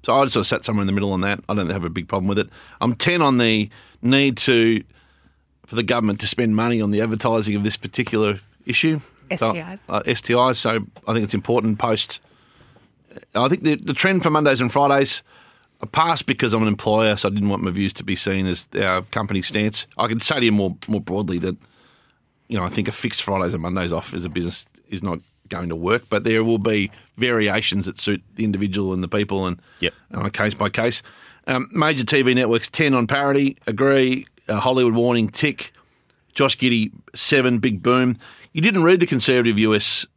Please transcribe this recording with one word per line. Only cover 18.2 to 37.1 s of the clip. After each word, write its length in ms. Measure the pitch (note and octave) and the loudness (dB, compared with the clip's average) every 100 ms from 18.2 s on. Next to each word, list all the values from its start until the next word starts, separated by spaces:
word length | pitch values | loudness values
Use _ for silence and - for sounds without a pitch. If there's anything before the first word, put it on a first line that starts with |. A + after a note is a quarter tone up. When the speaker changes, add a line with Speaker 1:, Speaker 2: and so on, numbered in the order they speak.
| - F#2+ F#2+ | -2 -2 -2
Speaker 1:
as 200 | F2+ - | -4 -6
our 280 | - G2 F#2 | -2 0 0
company 380 | F#2 - G#2 G2 | -2 -6 -2 -2
stance. 460 | - G#2+ G#2+ G#2 - - | -2 -2 -2 -4 -8 -4
I 120 | A2 | -2
can 100 | A2+ | 0
say 220 | - D3+ | 0 2
to 40 | |
you 60 | A#2 | 2
more, 260 | G#2 F#2+ - - | 2 0 -4 -4
more 120 | G#2+ | -4
broadly 380 | - F#2+ G2 F2 | -2 -4 -2 -2
that, 180 | F2+ F2 _ _ _ _ _ _ _ _ _ | -4 -6 _ _ _ _ _ _ _ _ _
you 80 | A2 | -4
know, 80 | |
I 40 | F2+ | -2
think 200 | - G#2 | -2 -4
a 40 | |
fixed 300 | - A#2 - | -4 -6 -4
Fridays 320 | - F#2+ F2+ | -4 -2 -2
and 80 | E2+ | -4
Mondays 300 | E2+ F#2 F2 | -4 -4 -2
off 200 | E2 - | -4 -6
as 100 | - | -10
a 40 | F2 | -6
business 380 | E2 F2 - - _ _ | -6 -6 -8 -16 _ _
is 160 | G2 | -8
not 160 | F#2+ F2 _ _ _ | -6 -8 _ _ _
going 200 | F2+ F2+ | -8 -8
to 80 | E2 | -4
work, 260 | F2 A#2+ - | 0 0 0
but 140 | G#2+ | -2
there 180 | A2+ A2 | 2 0
will 160 | A2+ A#2 | 2 0
be 320 | G#2+ G#2+ G2 - _ - | 2 0 -2 -6 _ -4
variations 680 | B2 A#2 G#2 G#2 - G2+ F#2+ | 0 2 2 0 0 -2 -4
that 140 | - | -6
suit 200 | - G2 _ | -4 -4 _
the 80 | - | -4
individual 500 | A2 G2 G#2 F#2+ F#2+ | -2 -2 -2 -2 -2
and 120 | F#2 | -4
the 40 | F#2 | -2
people 380 | G#2 G2+ G2 F#2 | -2 -2 -2 -4
and, 160 | F2 _ - | -6 _ -4
Speaker 3:
Yep. 160 | F2 - _ | -4 -4 _
Speaker 1:
and 80 | - | -8
on 80 | G#2 | -6
a 40 | |
case 240 | - G#2+ | -2 -2
by 140 | G#2 G#2 | 0 -2
case. 360 | G#2+ A#2 A#2+ - - - - - | 0 -2 -2 -10 -20 -20 -14 -4
Um, 220 | C3 - | -4 -2
major 340 | - D3+ C#3+ | 0 0 0
T 160 | A2 D3 | 0 2
V 120 | B2+ | 4
networks, 340 | B2+ A#2+ A#2 - | 2 2 0 -2
ten 260 | - D3+ | 0 2
on 120 | C3 A2+ | 2 2
parity, 500 | C#3 C#3+ C#3 C#3 - - | 0 2 2 0 -2 -8
agree. 580 | A2 C3+ C#3 C3 C3 - _ - | 0 2 4 2 -2 -8 _ -4
Uh, 100 | G#2 | 0
Hollywood 360 | B2+ C3 B2 | 2 2 2
warning, 340 | A#2 A#2+ A#2+ G#2+ | 4 2 2 0
tick. 440 | - D3+ - - _ _ _ _ _ _ | 0 -2 -2 -14 _ _ _ _ _ _
Josh 220 | - C3+ - | 0 0 2
Giddey, 320 | B2 A#2 A2 - - | 0 2 -2 -6 -16